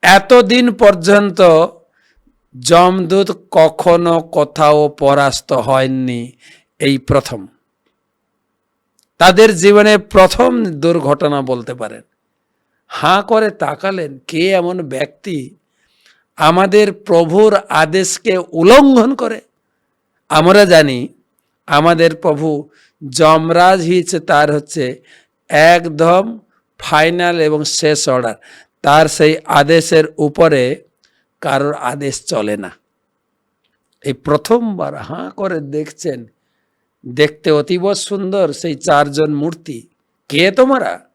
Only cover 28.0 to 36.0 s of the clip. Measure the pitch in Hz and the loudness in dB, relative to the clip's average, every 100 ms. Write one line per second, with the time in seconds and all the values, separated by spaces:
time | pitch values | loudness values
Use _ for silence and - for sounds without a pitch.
28 | - 127 117 104 _ - _ _ - 147 | -2 -2 -4 -10 _ -20 _ _ 0 2
29 | 160 - 156 156 - - 143 165 160 165 | 2 2 0 0 -2 -2 2 2 2 0
30 | 156 - 151 147 165 147 123 143 _ _ | 0 -2 -6 0 2 2 -2 -4 _ _
31 | _ _ _ _ - 135 143 147 127 135 | _ _ _ _ -4 -4 -4 -6 -8 -6
32 | 143 - - 139 104 104 92 _ _ _ | -8 -10 -8 -6 -6 -8 -10 _ _ _
33 | _ _ _ _ _ _ _ _ _ _ | _ _ _ _ _ _ _ _ _ _
34 | 135 127 - 147 151 233 233 185 143 139 | -10 -10 -4 -4 0 -2 -2 -6 -8 -10
35 | - 170 180 - 196 165 143 147 151 - | -14 -14 -14 -10 -8 -8 -8 -10 -10 -12